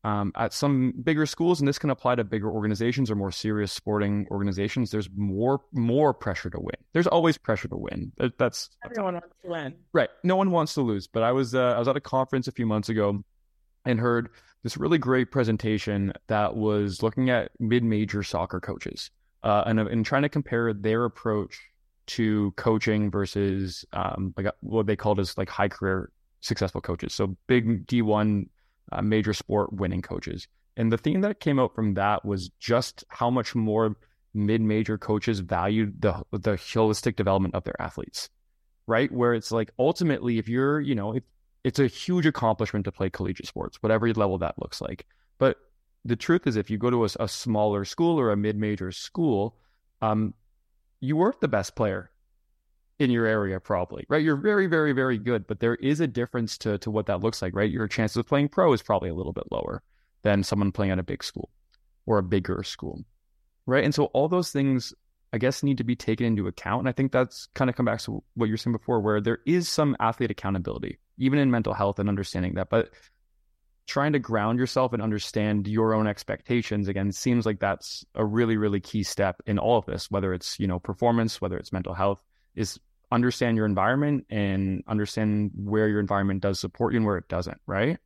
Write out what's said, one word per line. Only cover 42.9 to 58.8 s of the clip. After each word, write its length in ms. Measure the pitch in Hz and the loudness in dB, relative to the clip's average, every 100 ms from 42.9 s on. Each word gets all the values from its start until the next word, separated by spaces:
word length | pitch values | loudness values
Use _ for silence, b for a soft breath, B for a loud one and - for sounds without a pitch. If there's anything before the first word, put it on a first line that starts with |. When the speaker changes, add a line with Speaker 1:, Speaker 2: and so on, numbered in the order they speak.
Speaker 1:
play 160 | - 95 | -2 -4
collegiate 380 | - 95 92 - | -2 -6 -6 -10
sports, 360 | - - - | -8 -8 -4
whatever 300 | 110 110 117 | 2 2 2
level 240 | 110 101 92 | 2 2 0
that 240 | 85 - | -2 -4
looks 220 | - - | -10 -8
like. 240 | - - - _ _ _ | -10 -10 -16 _ _ _
But 180 | 135 - _ _ _ _ | 0 0 _ _ _ _
the 100 | - | -4
truth 320 | 117 - 170 143 | -4 2 2 4
is, 100 | 107 | 0
if 120 | 98 | -2
you 80 | 107 | 0
go 140 | 120 | 0
to 160 | 123 107 | 2 0
a, 20 | - | -2
a 60 | 113 | -6
smaller 600 | - - 107 107 101 98 | -4 -2 2 2 0 -4
school 340 | - 170 165 | 0 2 4
or 100 | 120 | 2
a 40 | 104 | 2
mid-major 560 | 104 104 107 104 95 | 0 0 -2 -2 -6
school, 640 | 92 - - 160 104 107 - _ _ _ _ | -10 -10 -2 2 2 0 -6 _ _ _ _
um, 320 | 110 107 110 - _ _ _ _ _ _ | 0 0 0 -6 _ _ _ _ _ _
you 160 | 131 151 | -2 2
weren't 240 | 190 - | 2 2
the 80 | 165 | 0
best 260 | 104 98 | 0 -2
player 360 | - 110 98 95 _ _ _ _ _ _ _ _ _ | -2 -2 -2 -8 _ _ _ _ _ _ _ _ _
in 120 | 135 | 2
your 160 | 117 113 | 4 2
area, 320 | 110 98 92 | 2 0 -4
probably, 460 | - 95 90 - - | -2 -2 -2 -8 -2
right? 140 | 151 | 2
You're 140 | 156 143 | 2 2
very, 300 | 196 208 190 | 2 2 4
very, 260 | 156 151 | 4 2
very 260 | 131 131 117 | 2 2 0
good, 280 | 110 117 95 | 0 -2 -2
but 120 | 107 | -2
there 160 | 117 117 | 0 0
is 240 | 131 151 | 0 0
a 60 | 160 | 0
difference 500 | 120 120 123 113 - | 0 -2 -2 -4 -4
to, 200 | 113 101 | -2 -2
to 120 | - | -2
what 160 | 107 104 | -2 0
that 140 | 95 | 0
looks 220 | 107 - | -2 -2
like, 140 | 92 95 | -4 0
right? 140 | 107 | 0
Your 180 | - 107 | 0 -2
chances 280 | - 107 - | 0 0 0
of 80 | 113 | 0
playing 240 | 143 143 | 2 2
pro 220 | - 175 | 4 4
is 100 | 123 | 4